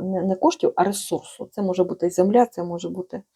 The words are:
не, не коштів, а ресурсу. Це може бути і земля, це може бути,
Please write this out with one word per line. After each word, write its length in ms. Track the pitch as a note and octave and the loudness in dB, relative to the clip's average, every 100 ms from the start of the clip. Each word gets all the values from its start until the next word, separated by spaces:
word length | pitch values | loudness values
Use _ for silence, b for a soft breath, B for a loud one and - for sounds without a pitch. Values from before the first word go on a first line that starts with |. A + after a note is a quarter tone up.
не, 200 | F#3 F#3+ | -6 -2
не 140 | F#3+ F#3 | -2 2
коштів, 360 | - - - - | 2 2 -2 2
а 80 | |
ресурсу. 640 | F#3 G3+ - E3 - - E3 | 0 0 -4 -6 -8 -16 -14
Це 100 | - | -4
може 220 | G3 F3+ | -2 0
бути 220 | F3+ F3+ F3 | 0 0 -4
і 40 | |
земля, 360 | F3+ F#3 A3+ A#3 | 2 4 6 4
це 180 | - | 0
може 240 | F3 E3+ E3+ | -8 -6 -8
бути, 340 | F3+ F3+ G3 - | -8 -10 -12 -16